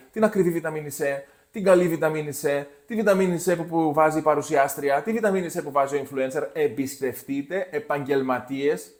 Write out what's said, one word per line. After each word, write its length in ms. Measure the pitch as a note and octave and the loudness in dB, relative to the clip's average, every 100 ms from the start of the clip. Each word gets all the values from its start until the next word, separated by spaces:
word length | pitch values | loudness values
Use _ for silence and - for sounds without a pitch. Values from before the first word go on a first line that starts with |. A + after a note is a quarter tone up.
| - | -10
την 120 | A3+ | 0
ακριβή 260 | G#3+ G3+ F3+ | 2 2 2
βιταμίνη 400 | E3 D#3+ D#3 D3 C3+ | 0 -4 -6 -8 -4
C, 60 | C#3+ C#3 - _ _ | -4 -4 -8 _ _
την 120 | A3 | -2
καλή 240 | G3 F3+ F3+ | 6 6 6
βιταμίνη 440 | D#3+ D#3+ D#3 D3+ C#3 | 2 0 0 -4 -4
C, 220 | C#3+ C#3+ C#3+ - - | -2 -2 -4 -12 -8
τη 100 | A3 | 0
βιταμίνη 480 | G#3 F#3+ F#3 E3+ F#3 | 2 4 2 2 0
C 80 | E3+ | 0
που, 80 | E3 | 0
που 280 | E3 D#3+ | 0 2
βάζει 240 | D3 D#3 D#3 | 4 4 4
η 40 | |
παρουσιάστρια, 800 | D#3 D3 C#3+ D3 C#3 D3 C#3 C#3+ | 2 0 2 2 2 0 0 0
τη 100 | F#3 | 0
βιταμίνη 360 | A3+ G#3+ F#3+ E3+ E3+ | 0 0 0 -2 -6
C 60 | |
που 80 | D3 | -2
βάζει 240 | C#3 C3+ C#3+ | 0 0 0
ο 60 | |
influencer. 400 | C3 C3+ C3 D3 C#3+ | -4 -4 -4 -2 -4
Εμπιστευτείτε 1120 | - A2 A2 C3 - C3 A#2 - C#3 C#3 F#3 F#3 | 0 -2 0 -6 -4 -6 -6 -6 -6 -4 -6 -4
επαγγελματίες 1200 | D3 - C#3+ C3+ C#3 C3 B2+ - C3+ C#3+ F3 - - | -6 -4 -4 0 0 0 -2 -4 -2 -2 -2 -6 -20